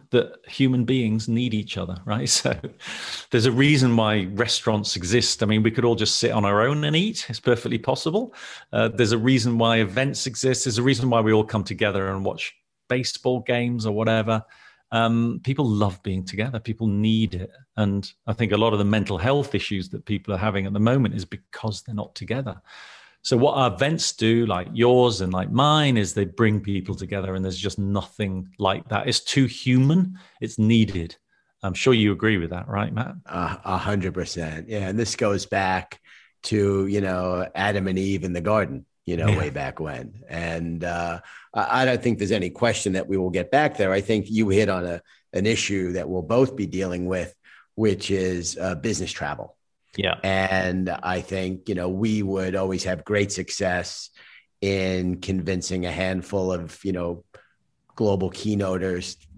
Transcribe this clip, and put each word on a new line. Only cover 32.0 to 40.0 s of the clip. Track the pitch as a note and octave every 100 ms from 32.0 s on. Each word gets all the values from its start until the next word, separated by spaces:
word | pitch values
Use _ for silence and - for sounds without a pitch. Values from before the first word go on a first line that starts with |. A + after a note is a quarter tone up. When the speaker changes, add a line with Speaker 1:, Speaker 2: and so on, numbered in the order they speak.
| G#2
Speaker 1:
agree | F#2 A2 G#2
with | E2
that, | F2 -
right, | G2+ A2
Matt? | A2+ B2+ F3+ -
Speaker 2:
Uh, | F2 F2 - -
a | F#2
hundred | G2 G2+ F#2
percent. | F2+ F2+ F2 D#2+ D#2 E2+
Yeah. | G#2+ F#2+
And | G#2
this | A2 -
goes | A2 G2 -
back | G2+ F#2+ F#2 - - _ - _ _
to, | - G#2+ G2+ G2 G2
you | G#2
know, | F#2+ F2+ F2+ F2+ F2+ -
Adam | G2 G#2 F#2+
and | F#2
Eve | G2 G2
in | F2+
the | F2
garden, | E2+ G#2+ F2+ C2+ - _ -
you | E2+
know, | E2
Speaker 1:
Yeah. | F#2
Speaker 2:
way | D2+
back | C#2 C2+ -
when. | D#2 C2